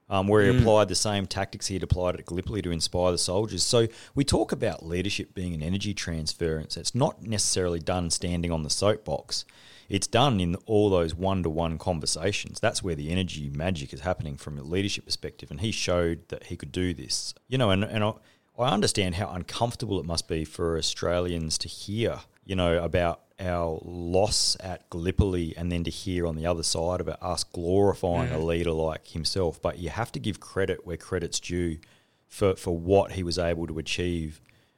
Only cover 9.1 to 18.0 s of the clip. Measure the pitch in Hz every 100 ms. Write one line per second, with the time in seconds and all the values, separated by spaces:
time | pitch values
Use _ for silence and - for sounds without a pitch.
9.1 | 71 - - - - - - - 98 -
10.1 | 113 139 101 87 85 - 107 104 92 82
11.1 | 85 92 95 82 78 82 80 95 85 -
12.1 | 78 92 101 - - - - 95 76 76
13.1 | 90 90 78 71 69 85 82 69 78 82
14.1 | - 76 71 - 73 67 92 101 - -
15.1 | - 76 - - 78 110 - - 87 85
16.1 | 85 - - - - 71 90 90 73 60
17.1 | - - - - 127 110 95 107 107